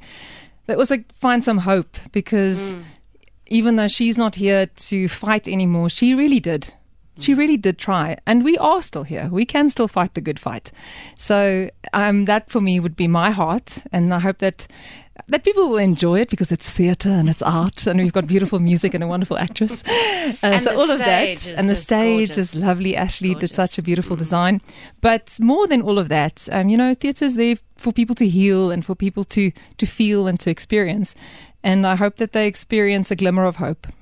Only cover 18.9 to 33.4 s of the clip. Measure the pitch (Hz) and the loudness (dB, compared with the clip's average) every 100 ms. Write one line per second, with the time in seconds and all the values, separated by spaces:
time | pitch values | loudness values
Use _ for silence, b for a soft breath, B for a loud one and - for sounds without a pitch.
18.9 | 175 170 180 185 - 180 - 220 233 B | -2 -4 -4 -4 -4 -4 -2 -4 -4 B
19.9 | 466 440 370 311 B 202 196 240 233 311 | -2 0 -2 -6 B 0 2 2 2 2
20.9 | 269 240 185 196 180 180 165 196 202 - | 2 2 2 0 -4 -8 -2 0 0 0
21.9 | 220 226 220 208 196 180 156 190 180 190 | 0 2 2 0 -2 -4 -2 -2 0 -2
22.9 | - 180 - 185 165 175 - 180 - 170 | -2 -4 -2 -2 -2 -4 -2 -4 -4 -2
23.9 | 170 - 165 160 175 180 202 B B B | -2 -2 -6 -2 0 2 0 B B B
24.9 | B 233 226 - - 226 330 392 254 208 | B 2 2 -4 0 2 4 2 2 2
25.9 | 202 160 151 151 - - 190 196 226 254 | 0 2 0 0 -4 -6 0 2 4 2
26.9 | 254 285 269 285 233 233 220 - - 233 | 0 -2 -2 -2 2 0 0 -6 -6 -2
27.9 | 233 233 233 208 185 196 190 185 175 160 | 0 0 2 2 4 4 2 2 -2 -4
28.9 | 190 196 202 196 208 190 B B - 214 | -4 -4 -4 -4 0 0 B B -6 -6
29.9 | - 214 202 185 180 175 165 - 214 180 | 0 0 2 0 -2 -2 -4 -2 0 0
30.9 | 202 175 - B B B B 190 190 190 | -2 -6 -8 B B B B 0 2 2
31.9 | 185 208 - 226 220 208 - - 220 202 | 2 0 -2 -4 0 -2 -4 -2 0 2
32.9 | 202 190 180 185 185 | 0 -2 0 2 2